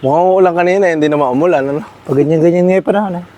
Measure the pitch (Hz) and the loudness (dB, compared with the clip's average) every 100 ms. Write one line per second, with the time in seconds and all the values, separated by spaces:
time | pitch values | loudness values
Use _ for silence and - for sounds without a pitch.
0 | 131 156 180 185 185 170 175 190 190 160 | 0 0 2 2 2 2 0 2 0 0
1 | 151 147 139 123 170 160 135 143 220 - | 0 0 0 0 0 0 -2 -6 -8 -20
2 | - 139 143 160 165 170 180 185 - 202 | -6 -2 0 2 2 2 2 0 0 -2
3 | 208 175 175 | -2 -8 -12